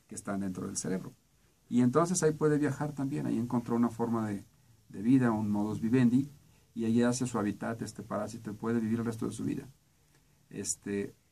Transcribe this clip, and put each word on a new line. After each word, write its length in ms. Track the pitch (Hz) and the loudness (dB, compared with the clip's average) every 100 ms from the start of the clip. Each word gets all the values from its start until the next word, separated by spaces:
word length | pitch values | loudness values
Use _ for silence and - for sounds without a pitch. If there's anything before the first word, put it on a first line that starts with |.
| - | -16
que 80 | |
están 260 | 101 - 98 | -12 -6 -4
dentro 260 | 98 95 98 | -4 -4 -6
del 100 | 98 | -6
cerebro. 360 | - 92 - - _ _ _ _ - | -4 -4 -6 -16 _ _ _ _ -2
Y 120 | 120 | 2
entonces 420 | 123 139 170 180 | 4 4 2 2
ahí 100 | 156 | 2
puede 260 | 156 151 151 | 2 2 2
viajar 340 | 143 135 151 | 0 -2 -4
también, 340 | 151 135 151 131 | -4 -4 -2 -2
ahí 120 | 113 | -2
encontró 360 | 117 120 117 | 0 -2 0
una 140 | 117 120 | 2 2
forma 400 | 113 113 113 110 | 0 -2 0 -2
de, 160 | 101 - _ _ _ _ | -4 -8 _ _ _ _
de 140 | 98 | -4
vida, 300 | 110 131 120 | 4 6 6
un 180 | 110 104 | 2 0
modus 300 | 104 107 107 | 0 0 -2
vivendi, 500 | 110 127 120 123 - - _ _ _ | 2 6 6 4 0 -6 _ _ _
y 100 | - | -6
allí 180 | 113 117 | 0 4
hace 240 | 120 123 123 | 4 2 -2
su 120 | 113 | 0
hábitat 420 | 104 101 113 113 | -2 -2 -4 -6
este 200 | 101 - | -8 -10
parásito 480 | 101 101 110 113 110 | -6 -6 -6 -8 -10
y 40 | |
puede 260 | 101 113 117 | -6 -2 0
vivir 180 | 110 113 | 0 -2
el 60 | 113 | -2
resto 200 | 113 113 | -4 -4
de 60 | |
su 120 | 107 | -4
vida. 220 | - - - - _ _ _ _ _ _ _ | -4 -4 -8 -20 _ _ _ _ _ _ _
Este, 640 | 104 98 - - 101 101 - _ | -10 -6 -6 -4 -4 -4 -10 _